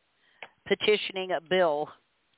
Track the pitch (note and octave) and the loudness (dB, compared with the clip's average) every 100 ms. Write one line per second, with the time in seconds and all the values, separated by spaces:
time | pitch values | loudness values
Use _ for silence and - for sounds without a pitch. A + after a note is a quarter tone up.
0 | _ _ _ _ - _ - G3+ - G#3 | _ _ _ _ -20 _ -4 0 2 2
1 | - F#3+ F#3 D#3 D#3+ F#3 F3 D3 D3+ - | 0 -8 -4 -4 0 2 2 2 -4 -10
2 | _ _ _ | _ _ _